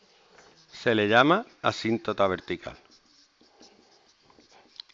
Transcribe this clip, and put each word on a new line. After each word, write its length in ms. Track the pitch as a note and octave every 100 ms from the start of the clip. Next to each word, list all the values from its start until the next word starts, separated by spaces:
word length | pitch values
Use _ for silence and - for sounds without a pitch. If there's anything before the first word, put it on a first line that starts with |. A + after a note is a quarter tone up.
| _ _ _ - - _ _
se 200 | - B2
le 140 | A2 G#2
llama 380 | A#2 C#3+ G3 B3 _
asíntota 640 | A#2 - A2+ A2+ - G2+ G2
vertical. 500 | F#2 - F2 - - _ - _ _ _ _ _ _ - _ _ _ _ _ _ _ _ - _ - -